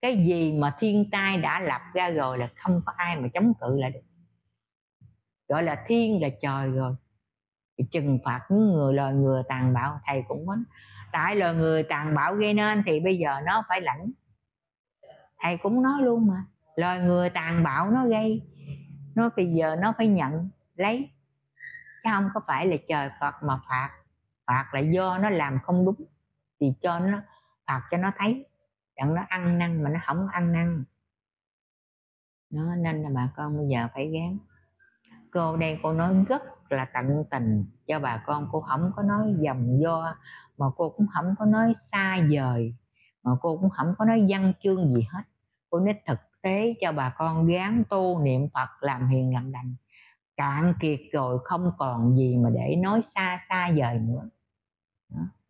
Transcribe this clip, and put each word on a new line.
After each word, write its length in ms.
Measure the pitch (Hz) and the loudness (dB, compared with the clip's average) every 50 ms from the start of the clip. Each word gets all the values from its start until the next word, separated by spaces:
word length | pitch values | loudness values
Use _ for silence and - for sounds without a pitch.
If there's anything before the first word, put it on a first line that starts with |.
Cái 240 | - 247 262 208 175 | 0 0 2 4 4
gì 320 | 165 180 170 165 160 156 151 | 4 4 4 2 2 2 2
mà 180 | 147 143 143 - | 0 0 0 0
thiên 320 | - 220 208 208 208 208 | 0 2 2 2 2 2
tai 260 | - 202 196 196 196 | 0 -2 0 0 0
đã 240 | 185 160 147 151 175 | 0 0 0 -2 -2
lập 200 | 190 160 135 123 - - - | -2 -2 -4 -4 -6 -4 -2
ra 160 | 180 180 175 | 0 0 0
rồi 280 | 170 156 139 131 127 123 | 0 0 0 0 0 -2
là 100 | 123 120 - | -4 -6 -8
không 240 | - - - 180 175 - | -8 0 2 2 2 2
có 60 | - - | -2 -4
ai 240 | - 175 175 175 156 | -4 -4 -2 -2 -2
mà 80 | 127 123 - | -4 -4 0
chống 180 | 180 196 240 226 - | 2 4 4 2 2
cự 180 | - 123 131 139 | 0 -2 0 0
lại 100 | 135 127 | 0 -2
được. 100 | 131 - - _ _ _ _ _ _ _ _ _ _ _ _ _ _ _ _ _ _ _ - - _ _ _ _ _ _ _ _ | -4 -8 -14 _ _ _ _ _ _ _ _ _ _ _ _ _ _ _ _ _ _ _ -20 -20 _ _ _ _ _ _ _ _
Gọi 140 | 139 156 170 | -2 -2 0
là 220 | 165 147 120 - | -2 -4 -6 -2
thiên 360 | - 233 233 233 226 220 190 156 | 0 2 2 2 2 2 0 0
là 60 | 143 135 - - | -2 -4 -4 -4
trời 280 | 143 135 135 135 135 | -4 -2 -2 -2 -2
rồi. 260 | 131 131 131 127 131 131 _ _ _ _ _ _ _ _ _ _ _ _ _ _ _ - | 0 0 -2 -2 -4 -6 _ _ _ _ _ _ _ _ _ _ _ _ _ _ _ -6
Thì 60 | 127 120 | -6 -2
trừng 280 | - 170 143 143 135 123 - | -2 -2 0 0 0 0 0
phạt 220 | - 120 123 - - | -2 -4 -4 -2 0
những 240 | 190 208 220 214 185 | 2 4 4 4 4
người, 220 | 160 143 135 135 | 4 2 2 2
loài 200 | 139 139 135 135 | 2 0 0 2
người 280 | 139 139 135 135 131 127 127 | 2 2 4 2 0 -2 -4
tàn 260 | 131 127 127 127 127 | -4 0 2 2 2
bạo, 260 | 120 123 139 151 147 - | 2 0 -2 -4 -6 -6
thầy 160 | - 139 135 123 107 | -4 -4 -4 -4 -6
cũng 180 | 139 139 156 | -8 -8 -6
có. 100 | 180 196 220 233 - _ - - - - - - - - | -6 -6 -6 -6 -8 _ -20 -20 -20 -20 -20 -20 -8 -4
Tại 240 | 165 156 175 208 | -2 -2 0 0
loài 180 | 208 190 170 165 | 2 0 2 2
người 280 | 165 160 160 160 160 156 | 2 2 2 2 2 0
tàn 320 | 156 160 147 147 151 156 | 0 -4 -4 -2 -2 0
bạo 200 | 147 143 160 185 | 2 2 0 0
gây 200 | 208 214 208 208 | 0 0 2 2
nên 280 | 208 208 214 214 208 202 | 2 2 2 2 0 0
thì 140 | 190 160 151 | 2 0 0
bây 180 | 160 185 190 180 | 2 0 0 0
giờ 220 | 165 147 139 139 143 | 0 -2 -2 -4 -2
nó 180 | 156 190 226 214 - | -2 0 -2 0 -2
phải 120 | 180 190 | -4 -4
lãnh. 300 | 180 156 127 143 175 214 262 _ _ _ _ _ _ _ _ _ _ _ _ _ _ _ _ _ _ - - - - _ _ _ | -2 -4 -6 -6 -6 -10 -10 _ _ _ _ _ _ _ _ _ _ _ _ _ _ _ _ _ _ -20 -20 -20 -20 _ _ _
Thầy 160 | - 170 175 170 - | -4 -4 -4 -2 -2
cũng 200 | 202 220 247 254 | 0 0 2 2
nói 200 | 262 277 285 269 | 2 2 2 2
luôn 240 | 247 233 233 226 | 2 2 4 4
mà. 180 | 208 185 185 190 - _ _ _ _ _ | 2 2 0 -6 -12 _ _ _ _ _
Loài 240 | - 170 180 180 180 | -2 0 0 0 2
người 300 | 180 180 180 175 180 180 | 2 4 4 4 2 2
tàn 340 | 180 175 160 160 170 170 165 | -2 -2 -4 -2 2 2 2
bạo 260 | 165 131 147 170 196 | 2 2 0 0 2
nó 160 | 220 254 262 | 2 2 2
gây. 360 | 240 226 214 220 220 220 226 - - - - - - - - - - - - - - - | 2 2 2 2 0 -2 -2 -4 -10 -20 -20 -14 -14 -14 -14 -14 -18 -20 -20 -20 -6 0
Nó 160 | 220 226 233 233 | 2 2 2 2
bây 160 | - 185 175 165 | 0 0 2 2
giờ 240 | 165 160 156 156 | 2 2 2 0
nó 180 | 165 185 220 226 | 0 0 0 0
phải 120 | - 226 220 | 2 2 4
nhận 420 | 208 180 147 131 147 160 170 190 - _ _ _ _ | 4 4 2 0 -2 -4 -6 -6 -8 _ _ _ _
lấy. 360 | 175 185 202 226 247 285 285 _ _ _ _ _ _ _ _ _ _ - - - - - - - - _ | -4 -2 -2 -2 -2 -6 -8 _ _ _ _ _ _ _ _ _ _ -20 -18 -18 -18 -20 -20 -20 -6 _
Chứ 60 | 226 214 | 0 0
không 160 | 196 202 190 196 | 2 0 0 -2
có 60 | - - | -4 -4
phải 200 | - 147 135 165 | -2 -2 0 0
là 100 | 190 170 143 - - | 0 0 0 -2 -2
trời 220 | 160 147 139 139 - - | -2 -2 -2 -4 -6 -4
Phật 140 | 147 143 147 - 151 | -4 -4 -4 -4 -2
mà 180 | 147 135 131 - - | -2 -2 -2 -2 -4
phạt. 220 | 127 127 131 139 - - _ _ _ _ _ _ _ _ _ | -4 -4 -4 -4 -8 -14 _ _ _ _ _ _ _ _ _
Phạt 240 | - 120 131 135 - - | -2 0 0 0 -2 -2
là 80 | 135 | -2
do 380 | 139 156 165 185 185 185 185 185 | 0 2 2 2 2 0 0 0
nó 120 | 196 214 | 0 0
làm 280 | 202 170 147 139 135 131 - | 2 0 0 0 -2 -4 -2
không 220 | - 180 180 180 | 0 2 4 4
đúng. 120 | 185 202 - 311 - _ _ _ _ _ _ _ _ _ _ | 2 2 -2 -6 -20 _ _ _ _ _ _ _ _ _ _
Thì 140 | 147 139 131 - - | 0 0 0 0 -2
cho 160 | 180 170 170 | -2 -2 0
nó, 240 | 175 190 202 202 208 - - _ _ _ _ _ _ | 0 -2 -2 -2 -6 -12 -20 _ _ _ _ _ _
phạt 160 | - 139 131 127 - | -4 -4 -4 -4 -4
cho 60 | - | -4
nó 160 | 170 180 190 196 | -2 -2 -2 -2
thấy. 300 | - 202 208 233 262 269 _ _ _ _ _ _ _ _ _ _ | -2 -2 -2 -2 -2 -6 _ _ _ _ _ _ _ _ _ _
Đặng 180 | - 131 143 160 | -4 -2 -2 -2
nó 80 | 170 185 - | -2 -4 -4
ăn 300 | 185 185 180 175 175 175 | -6 -2 0 0 2 2
năn 240 | 175 170 170 160 151 | 0 0 0 -2 -2
mà 80 | 139 | -2
nó 80 | 151 170 - | -2 -4 -4
không 220 | - 139 170 190 190 | -4 -4 -4 -4 -4
ăn 240 | - 180 175 170 170 | -2 -2 0 0 0
năn. 320 | 165 170 170 170 160 135 - _ _ _ _ _ _ _ _ _ _ _ _ _ _ _ _ _ _ _ _ _ _ _ _ _ _ _ _ _ _ _ _ | 2 0 0 -2 -4 -6 -8 _ _ _ _ _ _ _ _ _ _ _ _ _ _ _ _ _ _ _ _ _ _ _ _ _ _ _ _ _ _ _ _
Đó, 120 | - 151 156 170 175 175 | -8 -6 -4 -4 -2 -2
nên 240 | 170 165 160 156 151 | -2 -2 -2 -4 -4
là 60 | 147 139 | -4 -2
bà 140 | 127 123 131 - | -2 -2 -2 -4
con 200 | - 151 147 151 | -6 -6 -6 -4
bây 120 | 151 147 139 | -2 -2 0
giờ 200 | 135 120 117 117 - | 0 -2 -2 -4 -4
phải 160 | 135 139 156 | -6 -6 -4
gắng. 280 | 160 160 165 175 185 202 - _ _ _ _ _ _ _ _ _ _ _ _ _ - - - _ | -4 -4 -4 -4 -6 -8 -10 _ _ _ _ _ _ _ _ _ _ _ _ _ -20 -20 -20 _
Cô 260 | - 180 170 160 160 | -4 -2 -2 0 0
đây 220 | 165 165 160 156 156 - | 0 -2 -2 -2 -4 -4
cô 100 | 156 160 | -2 0
nói 320 | 160 165 180 190 190 196 190 | 0 2 4 4 4 4 4
rất 140 | - 294 - - - _ _ _ | 2 -2 -2 -8 -20 _ _ _
là 160 | 139 135 131 | -4 -4 -4
tận 400 | 131 - 127 123 131 143 147 156 - | -4 -6 -4 -2 0 0 0 -2 -4
tình 340 | - 135 120 113 110 107 101 - - _ _ | -4 -2 0 2 2 0 0 -2 -8 _ _
cho 140 | - 151 156 | -4 -4 -2
bà 220 | 143 131 117 113 - | -2 -4 -4 -4 -4
con. 220 | - 147 147 147 - - | -4 -4 -4 -4 -4 -6
Cô 80 | 156 | -6
không 320 | 156 - 135 135 170 185 196 | -4 -2 -2 0 0 -2 -2
có 60 | - 202 | 0 0
nói 320 | 202 202 208 214 214 202 170 | 0 2 2 2 0 0 0
dòng 420 | 151 147 131 127 120 120 123 131 | 0 0 0 0 0 2 2 2
do, 360 | 156 165 165 160 165 165 165 - _ - - - - _ _ _ | 4 2 0 0 -2 -4 -6 -8 _ -20 -20 -20 -20 _ _ _
mà 80 | 143 135 131 | -4 -4 -2
cô 140 | - 175 156 | -2 -4 -4
cũng 160 | - - 214 202 - | 0 0 0 0 0
không 200 | 175 170 180 190 - | -2 -2 -2 -2 0
có 60 | 214 | 2
nói 300 | 214 214 214 226 233 226 - _ _ - | 2 4 4 4 2 2 0 _ _ -2
xa 260 | 202 196 190 190 185 170 151 | 0 0 0 2 2 4 4
vời, 440 | 151 143 135 127 123 117 117 113 120 - _ _ _ _ _ _ _ _ _ | 4 2 2 0 0 0 -2 -2 -4 -10 _ _ _ _ _ _ _ _ _
mà 80 | 123 127 131 | 0 0 0
cô 160 | - 170 160 | 0 -2 -2
cũng 140 | 170 190 196 | 2 0 0
không 240 | 190 - 165 165 175 - | 0 2 -2 -2 0 2
có 60 | 220 | 2
nói 220 | 220 226 226 208 190 | 2 4 4 4 4
văn 240 | 196 196 190 190 180 - - | 4 4 2 2 0 2 0
chương 320 | 202 190 185 180 151 127 | 0 0 2 2 2 2
gì 120 | 120 113 110 | 2 0 0
hết. 120 | - 180 214 _ _ _ _ _ _ _ _ _ | -4 -10 -12 _ _ _ _ _ _ _ _ _
Cô 100 | - 170 | -2 0
nói 140 | 185 202 214 208 _ | 2 2 0 -2 _
thực 120 | - 139 - _ _ _ _ _ | -6 -6 -6 _ _ _ _ _
tế 320 | 190 190 196 214 233 233 226 | -2 -2 0 0 -2 -2 -2
cho 120 | 196 175 156 | -4 -4 -2
bà 220 | 147 135 127 123 - | -2 -4 -4 -4 -2
con 280 | 160 165 165 160 165 | -4 -2 0 2 2
gắng 360 | 165 170 180 185 202 220 240 220 - | 4 2 2 0 0 0 0 0 0
tu 320 | 202 196 190 185 180 170 | 0 0 0 0 0 0
niệm 280 | 151 139 131 127 139 147 _ | 2 2 2 0 0 -2 _
Phật, 140 | 135 123 120 - _ | -4 -4 -4 -6 _
làm 280 | - 139 135 123 127 127 | -4 -4 -4 0 0 2
hiền 260 | 131 131 127 127 127 | 2 2 2 0 -2
làm 180 | 123 123 131 135 | -2 -4 -6 -10
lành. 220 | 123 123 127 127 127 _ _ _ - - _ _ _ _ _ _ | -10 -10 -10 -12 -12 _ _ _ -20 -20 _ _ _ _ _ _
Cạn 380 | - 139 143 139 147 160 180 170 - | -4 -4 -2 0 0 2 2 2 2
kiệt 200 | - 156 151 135 147 - - | 0 -2 -2 -2 -6 -4 -4
rồi, 260 | 151 135 127 123 123 123 | -2 -2 0 -2 -4 -2
không 280 | - 185 170 180 180 175 - | -2 -4 -2 -2 -2 -2 -2
còn 380 | 147 135 123 117 117 120 127 | -4 -4 0 2 4 4 4
gì 200 | 127 131 127 123 | 4 4 4 4
mà 140 | 123 120 117 | 4 2 2
để 260 | 117 120 123 131 147 | 2 0 0 0 0
nói 260 | 170 185 190 208 226 220 - _ | 2 2 2 2 0 0 -2 _
xa 300 | - 190 185 180 180 - - | -4 -2 -2 -4 -6 -6 -4
xa 220 | 190 185 180 175 170 | -2 -2 0 2 2
vời 220 | 151 135 120 120 113 | 2 2 2 0 0
nữa. 300 | 113 113 120 131 - - _ _ _ _ _ _ _ _ _ _ _ _ _ _ _ _ | -2 -2 -4 -4 -6 -12 _ _ _ _ _ _ _ _ _ _ _ _ _ _ _ _
Đó. 100 | - - 170 185 - _ _ _ | -8 -8 -8 -8 -10 _ _ _